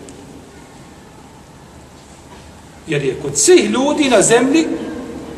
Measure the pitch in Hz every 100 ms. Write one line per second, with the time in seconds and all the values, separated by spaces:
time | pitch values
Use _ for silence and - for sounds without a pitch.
0 | - - - - - - - - - -
1 | - - - - - - - - - -
2 | - - - - - - - - - 147
3 | 135 120 139 - - 359 208 233 277 302
4 | 269 220 175 233 262 320 320 - - -
5 | - - -